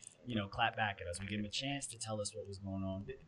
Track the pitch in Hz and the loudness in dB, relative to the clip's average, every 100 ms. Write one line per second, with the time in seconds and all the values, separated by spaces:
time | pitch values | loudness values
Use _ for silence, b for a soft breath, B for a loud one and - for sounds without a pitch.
0 | - - 123 110 98 - 113 113 107 98 | -14 -12 -2 0 0 4 4 6 2 2
1 | 85 87 98 107 104 - 135 139 - 113 | -2 -2 0 0 0 0 0 0 -4 -6
2 | 113 107 101 110 101 95 98 95 95 95 | -2 0 0 -2 -6 -6 -2 0 0 0
3 | 104 - | -4 -8